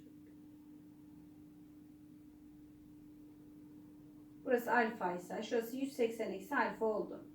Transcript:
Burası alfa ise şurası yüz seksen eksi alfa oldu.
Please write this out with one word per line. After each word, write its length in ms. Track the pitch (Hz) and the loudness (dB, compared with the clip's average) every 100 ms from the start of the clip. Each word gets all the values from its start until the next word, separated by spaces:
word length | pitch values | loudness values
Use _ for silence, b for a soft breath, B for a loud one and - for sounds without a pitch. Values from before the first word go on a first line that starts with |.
| - - - - - - - - - - - - - - - - - - - - - - - - - - - - - - - - - - - - - - - - - - - - | -18 -18 -18 -18 -18 -18 -18 -18 -18 -18 -18 -16 -16 -16 -18 -18 -18 -18 -18 -16 -16 -16 -16 -16 -16 -16 -18 -18 -16 -16 -16 -16 -16 -16 -16 -16 -14 -14 -16 -16 -16 -16 -16 -6
Burası 280 | - 240 - | 6 6 8
alfa 400 | 240 226 - 185 | 6 6 4 0
ise 300 | 180 - 190 | 0 -2 -4
şurası 340 | 226 240 226 262 | 2 2 2 0
yüz 160 | 269 | 0
seksen 400 | - 226 - 214 | 4 4 4 -2
eksi 240 | 190 - 269 | -2 2 4
alfa 280 | 214 - | 4 4
oldu. 400 | 220 202 - - - | 4 4 0 -6 -12